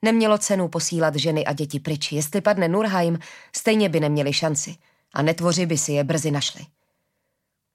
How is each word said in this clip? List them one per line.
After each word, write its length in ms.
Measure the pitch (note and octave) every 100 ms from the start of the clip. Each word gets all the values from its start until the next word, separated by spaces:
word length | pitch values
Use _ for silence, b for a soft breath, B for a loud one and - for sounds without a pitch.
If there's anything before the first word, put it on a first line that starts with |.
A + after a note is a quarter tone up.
Nemělo 360 | A3 A3+ A3 G#3
cenu 300 | - G3 F3
posílat 480 | E3+ - E3+ D#3+ D3
ženy 300 | D#3 D#3 -
a 80 |
děti 260 | C#3+ D3 C#3+
pryč. 320 | D3+ D3 -
Jestli 300 | D3 D3 G3+
padne 260 | G#3 G3+ E3+
Nurheim, 520 | F3+ A3 F#3+ E3+ E3 B B B -
stejně 340 | - A3 G3+
by 100 | D#3+
neměli 340 | D3+ D3 C#3+
šanci 420 | C#3+ D#3+ D3+ - - _ _ _
a 80 | -
netvoři 440 | D3+ E3 E3+ E3 F3
by 120 | D#3
si 140 | -
je 120 | C#3+
brzy 280 | C#3 D#3+ D#3
našli. 340 | C#3+ - - - _ _ _ _ _ _ _ _ _ _